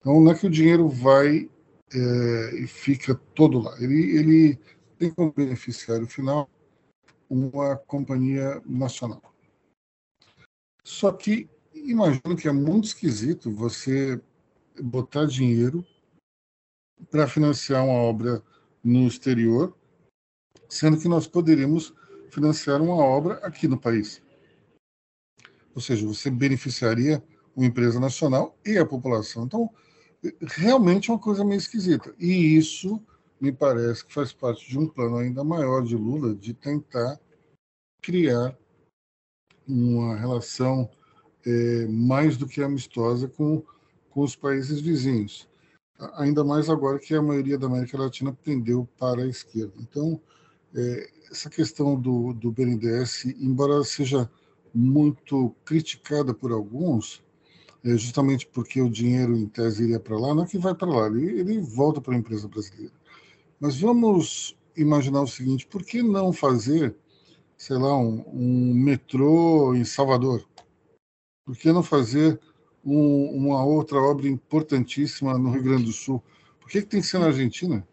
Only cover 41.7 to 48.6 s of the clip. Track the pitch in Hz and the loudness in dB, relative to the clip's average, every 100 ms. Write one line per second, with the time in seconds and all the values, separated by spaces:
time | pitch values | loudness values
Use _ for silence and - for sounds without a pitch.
41.7 | 117 113 110 123 131 156 123 - - 143 | -2 -2 0 2 4 2 0 -6 -4 -4
42.7 | 139 - - 117 120 127 - 151 156 - | -4 -8 -4 -2 -2 -6 -4 -2 -2 -6
43.7 | _ _ _ _ 139 143 - 139 135 135 | _ _ _ _ -4 -4 -4 -4 -4 -4
44.7 | 147 156 156 127 120 104 - - _ _ | -6 -2 -2 0 -2 -4 -12 -20 _ _
45.7 | _ _ _ - - 143 147 143 147 151 | _ _ _ -18 -2 0 2 2 0 0
46.7 | 156 135 139 - 156 151 143 135 139 131 | 0 0 -4 -2 0 0 -2 -2 -4 -2
47.7 | 127 120 135 131 - 135 127 - 139 | -4 -4 -4 -6 -4 -8 -6 -6 -4